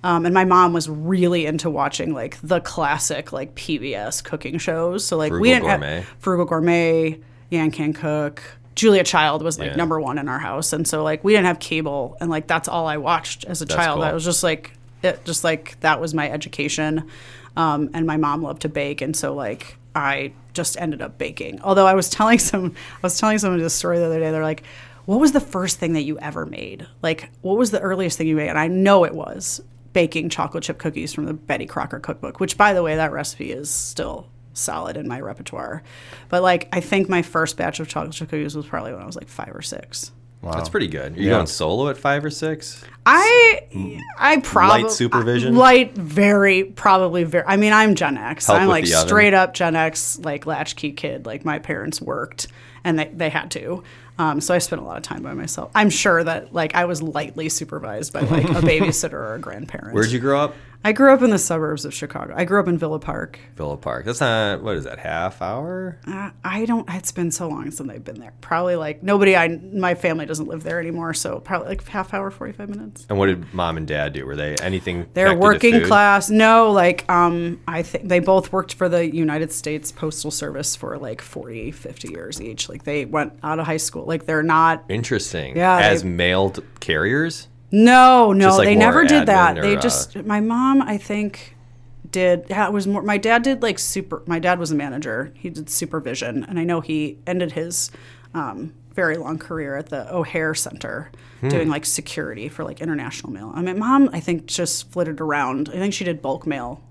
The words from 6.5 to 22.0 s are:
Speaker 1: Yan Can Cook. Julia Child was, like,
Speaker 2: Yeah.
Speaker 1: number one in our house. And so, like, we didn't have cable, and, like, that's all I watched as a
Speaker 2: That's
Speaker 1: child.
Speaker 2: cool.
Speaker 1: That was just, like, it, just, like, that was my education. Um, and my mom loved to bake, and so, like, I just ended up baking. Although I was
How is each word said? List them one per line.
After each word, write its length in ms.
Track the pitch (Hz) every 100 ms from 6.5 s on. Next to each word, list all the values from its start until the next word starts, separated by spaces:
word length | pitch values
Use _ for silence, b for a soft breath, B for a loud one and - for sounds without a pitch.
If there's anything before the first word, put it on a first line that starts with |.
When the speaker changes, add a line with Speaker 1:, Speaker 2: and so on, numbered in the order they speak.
| 165 170 170 165 165 160 156 b b b
Speaker 1:
Yan 220 | 175 156
Can 220 | 151 151
Cook. 480 | 156 160 151 147 147 - - -
Julia 300 | - 220 196
Child 400 | 180 170 151 151
was, 160 | 160 156
like, 120 | 151
Speaker 2:
Yeah. 40 | 143
Speaker 1:
number 240 | 165 160
one 180 | 135 143
in 120 | 143
our 100 | 131
house. 320 | - 135 160
And 160 | 165 165
so, 160 | 156
like, 200 | 156 156
we 100 | 196
didn't 120 | 214 180
have 120 | 170
cable, 560 | - 160 160 139 127 -
and, 80 | 165
like, 160 | 156 156
that's 220 | 165 -
all 180 | 175 160
I 100 | 151
watched 460 | 143 165 - -
as 180 | - 175
a 40 | 151
Speaker 2:
That's 100 | 156
Speaker 1:
child. 200 | 170 151
Speaker 2:
cool. 60 |
Speaker 1:
That 100 | 156
was 100 | 160
just, 200 | 165 175
like, 300 | 175 156 - - - -
it, 200 | 180 - -
just, 180 | 160
like, 340 | 170 160 - -
that 180 | 160 151
was 140 | 160
my 160 | 156 147
education. 720 | 147 - - 151 156 156 160 156 B B B B -
Um, 320 | 160 147 147
and 140 | 170 160
my 100 | 156
mom 240 | 147 147
loved 180 | 147 151
to 60 | 156
bake, 320 | 151 143 147
and 140 | 131 147
so, 180 | 143 139
like, 420 | 120 - - - -
I 380 | 156 143 139 139 - -
just 260 | - 165 -
ended 220 | 165 151
up 160 | - -
baking. 420 | - - - 190
Although 220 | 196 196 190
I 80 |
was 140 | 190